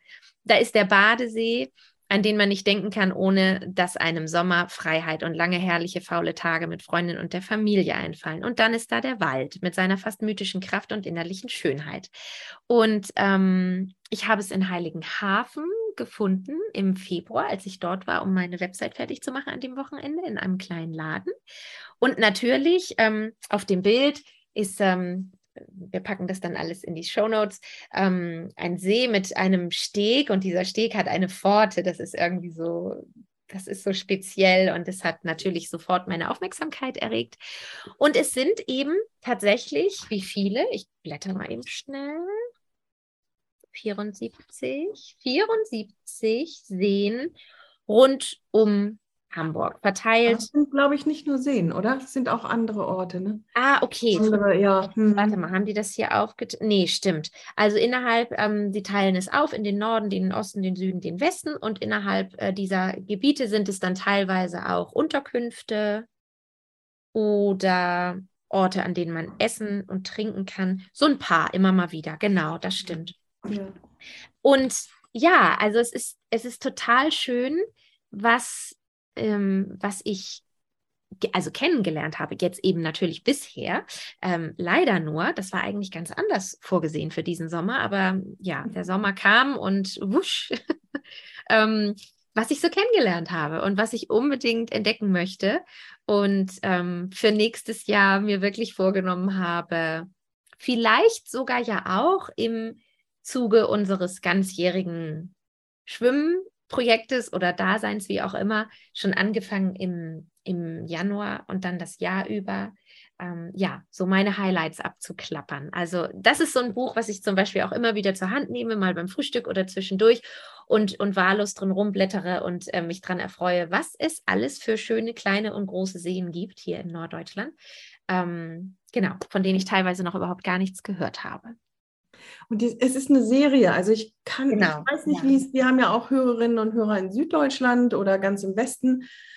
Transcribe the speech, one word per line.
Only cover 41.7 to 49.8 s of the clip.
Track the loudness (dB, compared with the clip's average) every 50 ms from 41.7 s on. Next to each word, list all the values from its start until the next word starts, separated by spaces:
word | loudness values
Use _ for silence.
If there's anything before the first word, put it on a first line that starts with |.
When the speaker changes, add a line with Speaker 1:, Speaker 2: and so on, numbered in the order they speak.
| -12 -14 -12 -12 -12 -10 -8 -8 -8 -8 -8 -6 -6 -6 -8 -8 -12 _ _ _ _ _ _ _ _ _ _ _ _ _ _ _ _ _ _ _ _ _ _ _ -16
Speaker 1:
Vierundsiebzig, | -10 -8 -8 -6 -6 -6 -8 -8 -10 -12 -12 -12 -16 -20 _ -12 -8 -6 -4 -4 -4 -4 -6 -8 -10 -16 -20 -16 _
vierundsiebzig | -6 -2 0 0 2 2 0 0 -2 -2 -4 -8 -8 -10 _ _ _ -18 -8 -4 -2 0 0 0 -2 -6 -10 -16 -14
Seen | -8 -4 0 2 2 2 2 2 0 -2 -4 -6 -8 -10 -14 -20 -20 -20 -20 -20 _ _ _ _ 4
rund | 8 8 8 8 6 2 -4 -8 -12 -14 _ _
um | 4 4 6 6 4 2 0 -2 -4 -10 _ _ _ _ _ _
Hamburg | -8 -6 -4 -4 -2 -2 -4 -4 -4 -2